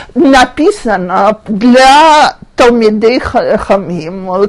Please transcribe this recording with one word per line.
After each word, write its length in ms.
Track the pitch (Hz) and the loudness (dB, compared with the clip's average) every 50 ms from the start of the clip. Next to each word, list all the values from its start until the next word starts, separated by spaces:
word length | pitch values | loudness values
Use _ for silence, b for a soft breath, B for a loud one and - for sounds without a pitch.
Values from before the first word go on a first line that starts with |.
| B B - | B B -4
Написано 1300 | 247 339 269 269 254 247 - - - 302 392 403 - - 233 202 190 180 180 180 190 196 208 214 - _ - | 0 0 2 2 2 0 -2 -4 -2 -2 -2 -2 -2 -4 -4 -4 -4 -4 -4 -2 0 0 0 -2 -4 _ -8
для 880 | 220 190 226 247 240 262 262 262 277 294 320 320 302 302 269 - - - - - _ | -6 -2 0 2 4 4 4 4 4 4 4 4 4 4 2 0 -2 -6 -14 -10 _
Талмидей 640 | - 262 240 240 233 226 214 214 214 226 226 254 254 | 0 2 2 2 2 0 0 0 0 0 0 0 -2
Ха-, 380 | - - - 233 170 131 208 208 | -4 -4 -4 -4 -2 -2 -2 -4
Хамим, 880 | - - 208 196 185 151 180 170 156 160 190 196 185 190 185 190 202 | -2 -2 -4 -4 -4 -6 -10 -10 -10 -10 -12 -12 -10 -6 -4 -4 -4